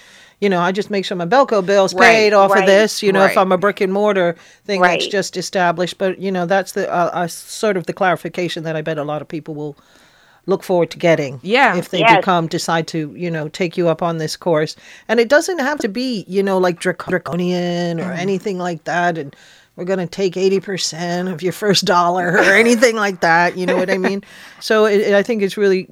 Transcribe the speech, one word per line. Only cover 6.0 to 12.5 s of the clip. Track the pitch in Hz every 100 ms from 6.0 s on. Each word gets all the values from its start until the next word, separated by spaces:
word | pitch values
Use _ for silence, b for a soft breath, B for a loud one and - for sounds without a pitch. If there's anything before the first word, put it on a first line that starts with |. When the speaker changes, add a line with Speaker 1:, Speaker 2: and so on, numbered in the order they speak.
| 190 185
Speaker 1:
you | 190
know, | 185 175
that's | 196 190
the, | 202 185
uh, | 175 170
uh, | 170 175
sort | - - - 220 190
of | 160
the |
clarification | 165 190 165 175 165 165 -
that | 160 156
I |
bet | 156 156
a |
lot | 147 151
of | 143
people | 160 147
will | 147 147 143 b b b b b b
look | - 190
forward | - 180 165
to | -
getting. | 175 160 143 131
Speaker 2:
Yeah. | 175 240 254 180
Speaker 1:
If | -
they | 180
Speaker 3:
Yes. | 226 202
Speaker 1:
become, | 185 175
decide | 165